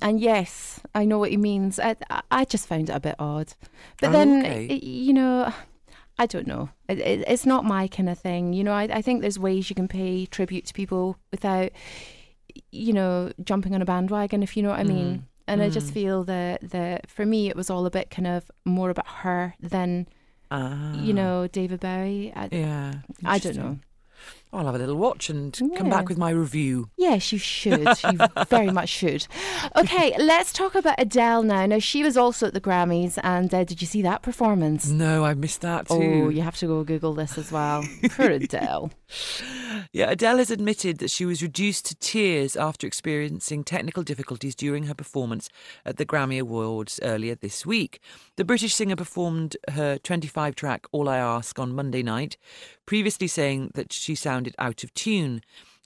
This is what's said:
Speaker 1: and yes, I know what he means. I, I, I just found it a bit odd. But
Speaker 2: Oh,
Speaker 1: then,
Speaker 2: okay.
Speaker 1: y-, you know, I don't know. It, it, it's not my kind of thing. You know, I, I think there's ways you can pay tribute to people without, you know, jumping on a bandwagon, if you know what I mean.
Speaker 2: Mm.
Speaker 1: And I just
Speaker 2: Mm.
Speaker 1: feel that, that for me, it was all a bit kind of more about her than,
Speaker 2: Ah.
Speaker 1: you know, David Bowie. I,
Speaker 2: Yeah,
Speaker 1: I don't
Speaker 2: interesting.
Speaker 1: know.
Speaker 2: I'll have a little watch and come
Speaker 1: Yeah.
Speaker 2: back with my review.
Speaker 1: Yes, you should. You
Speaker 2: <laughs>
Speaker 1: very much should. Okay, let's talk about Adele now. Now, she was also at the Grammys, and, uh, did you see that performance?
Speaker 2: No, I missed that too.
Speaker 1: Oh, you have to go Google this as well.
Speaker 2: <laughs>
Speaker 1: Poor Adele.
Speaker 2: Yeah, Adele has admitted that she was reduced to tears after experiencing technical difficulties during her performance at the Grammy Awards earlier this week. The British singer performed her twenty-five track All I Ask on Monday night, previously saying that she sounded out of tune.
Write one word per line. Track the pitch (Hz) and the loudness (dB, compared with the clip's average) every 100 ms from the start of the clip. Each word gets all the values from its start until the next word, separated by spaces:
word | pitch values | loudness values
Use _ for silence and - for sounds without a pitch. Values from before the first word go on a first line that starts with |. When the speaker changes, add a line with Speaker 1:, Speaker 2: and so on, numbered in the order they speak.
Speaker 1:
and | 208 220 | 0 2
yes, | 226 214 175 - - - - | 4 2 0 -8 -16 -16 -6
I | 214 208 | 0 2
know | 214 | 4
what | 208 | 2
he | 208 | 2
means. | 208 196 196 190 | 2 2 0 0
I, | 226 220 - | -2 -2 -4
I, | - - | -6 0
I | 254 269 | 0 2
just | 202 - | 0 -2
found | 160 156 | -2 -2
it | 143 | -2
a | |
bit | 151 - | -4 -4
odd. | 147 151 156 - - - - - | -4 -4 -6 -10 -20 -20 -20 -2
But | 285 | 4
Speaker 2:
Oh, | |
Speaker 1:
then, | 302 294 277 269 | 6 8 6 4
Speaker 2:
okay. | - - | -2 -4
Speaker 1:
y-, | 277 | -4
you | 262 254 262 | -6 -2 4
know, | 269 262 254 247 - - - _ - - - | 4 6 2 0 -4 -12 -20 _ -20 -8 0
I | 233 | 0
don't | - - | 0 -6
know. | - 143 - - | -6 -8 -8 -6
It, | 190 | -2
it, | - 202 - | 0 0 2
it's | 240 262 | 2 4
not | 262 | 4
my | 214 196 190 | 2 0 -2
kind | - 185 | 0 -2
of | 175 | -2
thing. | 185 175 175 | -4 -2 -2
You | 180 202 | 0 0
know, | |
I, | 208 214 | 0 0
I | 220 | -2
think | 214 247 | 0 0
there's | 208 190 | 0 -2
ways | 190 190 185 | 0 0 -2
you | 190 | -4
can | 185 | -4
pay | 185 185 185 185 | -4 -4 -4 -4
tribute | - 185 185 - | -4 -4 -4 -8
to | |
people | - 196 185 185 185 _ | -8 -4 -2 -2 -4 _
without, | 196 202 190 185 - - - - - - _ - - - | -4 0 0 0 -4 -16 -18 -18 -20 -20 _ -20 -20 -16
you | - 226 | -4 0
know, | 208 185 180 180 - | 2 2 0 -2 -6
jumping | 185 190 185 | -2 -2 0
on | 190 | 0
a | 180 | 0
bandwagon, | 180 190 208 202 208 | 0 0 0 0 0
if | 196 214 | -2 0
you | |
know | 202 | 0
what | - | 2
I | |
mean. | 202 185 180 185 | 2 2 0 -4
Speaker 2:
Mm. | - _ - | -8 _ -2
Speaker 1:
And | 208 | 2
I | 208 | 2
just | 156 147 | 0 -2
Speaker 2:
Mm. | |
Speaker 1:
feel | 175 196 190 | -2 0 0
that, | 180 185 175 180 175 | 0 -2 -4 -6 -6
that | 180 175 180 - | -4 -4 -6 -8
for | - 208 | -4 0
me, | 220 202 | 2 0
it | - | -2
was | 185 | -4
all | 185 180 | -2 0
a | |
bit | 185 - | -2 -4
kind | - 180 | -4 -2
of | 175 - _ | -2 -6 _
more | 180 185 185 | 0 0 0
about | 175 - | -2 -6
her | - 185 180 180 - | -6 -2 -2 -2 -6
than, | 170 185 180 175 175 _ _ _ _ | -4 -2 0 -2 -6 _ _ _ _
Speaker 2:
Ah. | 143 131 143 151 151 | -6 -4 -6 -6 -4
Speaker 1:
you | 220 | 0
know, | 202 190 180 180 | 2 2 0 -2
David | 196 185 180 | -2 -4 -4
Bowie. | 185 185 196 202 214 | -4 -4 -4 -4 -6
I, | 208 196 | -8 -6
Speaker 2:
Yeah, | 175 156 147 139 139 - - 175 | -4 -2 -4 -6 -8 -12 -6 0
Speaker 1:
I | 196 | 0
don't | 180 | 0
Speaker 2:
interesting. | 135 | -4
Speaker 1:
know. | 123 139 - _ _ - - - _ | -6 -8 -12 _ _ -20 -20 -20 _
Speaker 2:
I'll | 196 147 | -6 -4
have | 123 | -2
a | |
little | 127 151 | -2 0
watch | 233 - - | 0 -2 -4
and | 151 143 | -6 -6
come | - 262 359 381 | -2 -2 0 2
Speaker 1:
Yeah. | |
Speaker 2:
back | 185 180 | 2 2
with | 170 | 0
my | 170 | 2
review. | 165 151 156 139 127 113 - | 2 0 0 0 0 -2 2
Speaker 1:
Yes, | 359 214 - | 4 4 2
you | 208 | -2
should. | - - 208 185 156 247 | -4 -2 2 4 6 4
You | - 180 214 - | 4 4 4 4
Speaker 2:
<laughs> | - | 4
Speaker 1:
very | 240 196 | 4 4
much | 185 - | 2 -2
should. | - 175 143 - - 392 359 285 285 | -2 0 0 -4 -8 -6 -6 0 4
Okay, | 339 359 302 - | 4 4 4 6
let's | 311 330 370 | 6 6 4
talk | - 381 392 | 0 0 4
about | 320 - | 4 4
Adele | 233 247 233 233 | 4 4 6 6
now. | 220 196 190 | 4 4 4
Now, | 214 | 4
she | - 285 | 2 2
was | 302 254 | 4 6
also | 247 240 208 | 4 4 0
at | |
the | 196 | 0
Grammys, | 196 180 175 170 180 - | 2 4 4 2 0 0
and, | 180 180 180 | 0 2 2
uh, | 185 | 2
did | 175 170 | 0 -2
you | 170 | -2
see | 214 | 0
that | 185 190 | 0 0
performance? | - - 233 196 156 151 143 | -4 0 2 4 2 2 0
Speaker 2:
No, | 151 160 160 151 | 2 2 4 2
I | |
missed | 143 156 - | 0 -2 -4
that | 170 170 - | -4 -4 0
too. | 165 160 156 156 | 2 4 4 2
Speaker 1:
Oh, | |
you | 151 | 2
have | 165 - | -2 -2
to | 170 | -2
go | 156 | -2
Google | 156 160 160 151 | 0 -2 -2 -2
this | 151 - | -4 -6
as | 147 | -6
well. | 156 147 147 147 - | -2 -2 -2 -4 -2
Speaker 2:
<laughs> | 240 | -2
Speaker 1:
Poor | - 247 | 4 4
Adele. | 143 - - - 73 147 - _ - - - 254 262 240 220 175 | 4 -2 -4 -4 -4 -6 -10 _ -10 -8 -8 -10 -10 -10 -10 -6
Speaker 2:
Yeah, | 185 - | 0 0
Adele | 180 226 254 | 2 4 4
has | 247 | 2
admitted | 220 208 214 185 160 | 0 0 0 -2 -2
that | - | -4
she | - 180 | -2 -2
was | 165 | -2
reduced | 170 143 202 - - | -4 0 0 0 -6
to | - | -6
tears | - 220 196 156 139 - | -4 0 2 2 0 0
after | 156 - - | -2 -4 -8
experiencing | - 165 151 147 151 - 151 | -6 -4 -2 -2 -6 -6 -6
technical | 143 170 - 180 | -4 -4 -4 -6
difficulties | 160 135 135 120 139 | -6 -6 -8 -8 -8
during | - 143 147 | -6 -4 -4
her | 147 | -4
performance | 143 143 139 123 113 - - - - | -8 -8 -6 -4 -6 -8 -16 -20 -12
at | - - | -8 -6
the | 147 | -2
Grammy | 151 135 131 | 0 0 -2
Awards | 123 113 110 110 104 - | -4 -4 -2 -4 -6 -4
earlier | 120 110 113 | -2 -2 -2
this | 120 101 - 160 | -6 -8 -8 -2
week. | 226 185 - - - - - | -2 -2 -6 -20 -20 -10 -4
The | 180 | 2
British | 240 220 - | 2 2 0
singer | 202 180 | 0 -2
performed | 175 - 170 160 160 - - | -4 -4 -2 0 -2 -6 -6
her | 147 147 139 | -2 0 -2
twenty-five | - 175 151 165 147 | -2 -4 -4 -4 -4
track | 139 147 120 - | -2 -4 -4 -4
All | 151 143 | -2 0
I | 127 | 2
Ask | 123 117 117 - | 2 -2 -4 -6
on | 127 | -6
Monday | 127 139 123 | -4 -4 -2
night, | 120 113 151 - - - - - - | -2 -2 -4 -10 -18 -20 -20 -20 -4
previously | 214 202 - 175 | 0 0 0 -2
saying | - 143 135 131 | 0 0 0 -4
that | - - | -8 -8
she | - - | -8 -6
sounded | 151 147 127 113 - | -4 -2 -2 -4 -4
out | 123 110 | -4 -6
of | 123 | -10
tune. | - 226 202 147 117 - - - _ | -6 -2 0 0 -4 -10 -20 -20 _